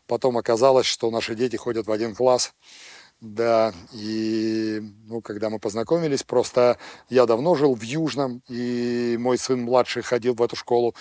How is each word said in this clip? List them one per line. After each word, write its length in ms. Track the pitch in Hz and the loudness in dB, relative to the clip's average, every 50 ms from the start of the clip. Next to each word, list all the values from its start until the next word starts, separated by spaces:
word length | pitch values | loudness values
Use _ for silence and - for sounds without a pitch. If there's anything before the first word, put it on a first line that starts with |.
| _ | _
Потом 300 | _ 120 117 - 135 120 | _ -6 0 0 0 0
оказалось, 500 | 117 110 - 117 110 120 135 131 131 120 | 0 0 0 2 4 6 6 6 6 4
что 240 | - - - - 113 | 2 -2 -2 -2 -2
наши 240 | 113 117 107 - 117 | -2 -2 -4 -4 -4
дети 220 | 107 127 127 113 | -2 -2 -2 -2
ходят 300 | 107 - 120 117 113 104 | -4 -6 -4 -4 -4 -4
в 60 | 101 110 | -2 -2
один 220 | 104 113 117 101 | -2 -2 -4 -2
класс. 400 | - 123 127 123 120 - - - _ _ _ - - - - - - - _ _ _ 113 | 0 2 4 4 4 2 -2 -6 _ _ _ -20 -20 -20 -20 -20 -20 -20 _ _ _ -18
Да, 480 | 110 104 107 117 117 117 113 113 110 101 85 - - - | -14 -6 -2 0 2 4 4 4 2 0 -6 -16 -18 -16
и, 880 | 110 104 107 110 110 110 110 110 110 110 110 110 110 110 110 107 107 107 107 101 104 110 | -12 -8 -6 -4 -4 -2 -2 -2 -2 -2 -2 -2 -2 -2 -4 -4 -6 -8 -12 -16 -20 -18
ну, 160 | 107 113 117 107 | -12 -12 -12 -10
когда 260 | - 107 104 110 107 | -10 -8 -6 -4 -4
мы 100 | 110 107 | -6 -4
познакомились, 640 | - 113 98 113 113 - 165 175 165 156 139 123 - | -6 -4 -4 -4 -2 -2 -2 -2 0 0 -2 -2 -4
просто 540 | - - 123 110 - - 127 123 123 117 - - - - - _ _ | 0 0 0 0 2 2 4 4 4 2 0 -4 -14 -20 -20 _ _
я 160 | 120 127 123 | 4 4 4
давно 300 | 113 117 110 135 175 180 | 4 4 2 4 2 2
жил 200 | 139 143 143 131 | 4 4 2 2
в 60 | 110 | 0
Южном, 640 | 110 113 131 160 160 151 123 131 139 131 120 123 - _ | -4 -6 -4 -4 -4 -4 -2 -2 -4 -4 -6 -8 -12 _
и 640 | 123 120 123 123 123 120 120 120 120 120 120 120 117 117 | -8 -6 -4 -4 -2 -2 -2 -2 -2 -2 0 0 -2 0
мой 200 | 120 127 127 117 | 0 0 0 0
сын 240 | - - 131 127 120 | 2 0 -2 -2 0
младший 400 | 117 123 127 117 - - 127 113 | 2 2 2 2 2 -2 -8 -4
ходил 320 | - 123 123 113 123 123 | -2 -2 0 0 0 0
в 80 | 110 120 | 0 0
эту 140 | 117 - | -2 -2
школу, 380 | - - - 123 120 120 117 - - | -6 -4 0 0 2 2 0 -2 -4